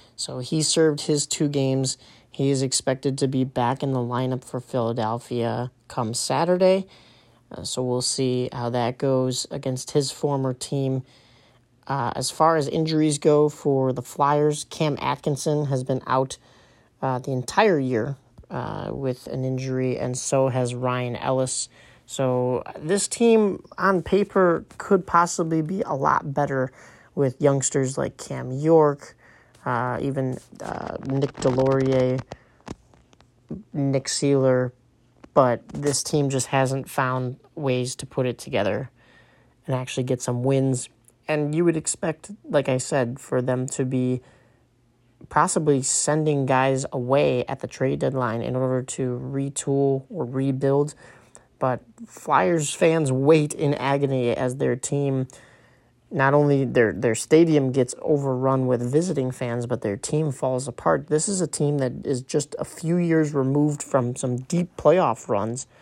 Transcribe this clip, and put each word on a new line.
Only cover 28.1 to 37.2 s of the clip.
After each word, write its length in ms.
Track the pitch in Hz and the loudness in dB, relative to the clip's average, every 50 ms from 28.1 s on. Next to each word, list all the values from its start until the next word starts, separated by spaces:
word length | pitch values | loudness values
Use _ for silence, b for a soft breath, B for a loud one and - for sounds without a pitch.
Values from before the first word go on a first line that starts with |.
| - | -6
Cam 340 | - - - 139 127 123 127 | -10 -12 -10 -10 -10 -8 -8
York, 640 | 131 139 151 160 165 160 151 147 139 139 - - - b b b b b b b b b - | -6 0 4 6 8 8 8 6 2 -2 -10 -20 -20 b b b b b b b b b -6
uh, 340 | 127 123 117 123 123 123 - | -2 -2 -2 -2 -2 -2 -2
even, 360 | - 139 135 135 131 127 131 - - _ - - | -4 -4 -2 -2 -2 -4 -4 -8 -12 _ -18 -14
uh, 360 | - - - - - - - - - | -10 -10 -8 -8 -8 -8 -8 -8 -6
Nick 260 | - 135 139 139 135 - | -2 0 0 -2 -2 -4
Deslauriers, 880 | - - 131 127 131 135 135 135 135 131 131 131 131 127 127 127 127 - B B B B B B B B - - - _ _ _ _ _ _ _ _ _ _ _ _ _ _ - 185 - _ - | -2 0 0 2 2 2 2 2 2 2 2 2 2 2 2 0 -4 -6 B B B B B B B B -20 -20 -20 _ _ _ _ _ _ _ _ _ _ _ _ _ _ -14 -14 -14 _ -4
Nick 320 | 147 139 139 135 135 135 | -2 0 0 0 0 -2
Seeler, 640 | - - - 147 139 139 135 131 131 127 127 127 123 - _ _ _ _ _ _ _ _ _ - _ _ | -2 -4 -2 2 2 4 4 4 4 4 2 0 -2 -6 _ _ _ _ _ _ _ _ _ -20 _ _
but 340 | 151 131 123 117 113 - | 4 4 4 2 0 -4
this 340 | - - 147 143 147 139 - | -10 -10 -4 -2 -2 -2 -2
team 280 | - - - 151 143 135 | -2 0 0 0 2 2
just 180 | 135 131 120 | 0 -2 -2
hasn't 420 | - 143 135 135 127 135 135 127 - | 0 2 2 2 2 0 -4 -6 -6
found 480 | - - 131 127 131 131 | -4 -2 -2 0 -2 -2